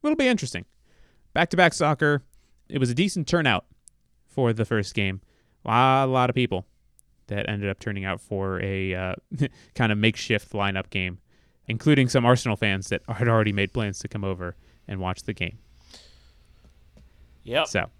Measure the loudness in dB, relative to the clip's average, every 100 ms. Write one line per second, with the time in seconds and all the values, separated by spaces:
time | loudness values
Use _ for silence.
0 | 0 2 2 2 -2 -8 -10 _ _ _
1 | -20 _ _ 0 2 4 4 4 0 2
2 | 2 2 -2 _ _ _ _ 0 0 2
3 | 0 0 0 2 2 2 _ _ -20 _
4 | _ _ _ -2 0 0 0 0 -2 -2
5 | -2 -4 _ _ _ _ 0 4 4 4
6 | 2 2 2 2 0 -2 -6 _ _ _
7 | _ _ -10 -6 -4 -4 -4 -6 -6 -6
8 | -6 -8 -6 -4 -4 -4 -4 -4 -4 -4
9 | -6 -8 _ -4 -4 -4 -16 0 2 4
10 | 2 2 -2 -2 -2 -4 -2 -2 -6 -6
11 | -6 -10 _ _ _ _ -10 -2 2 4
12 | 4 4 4 4 2 0 0 -2 -4 -6
13 | -6 -2 2 2 2 0 -2 -2 -6 -6
14 | -10 -6 -6 -6 -10 -12 _ _ -12 -6
15 | -6 -6 -8 -6 -6 -8 _ _ _ -20
16 | -20 -20 -20 _ _ -20 -20 _ _ -20
17 | -20 _ -20 _ -4 -4 -2 -4 -6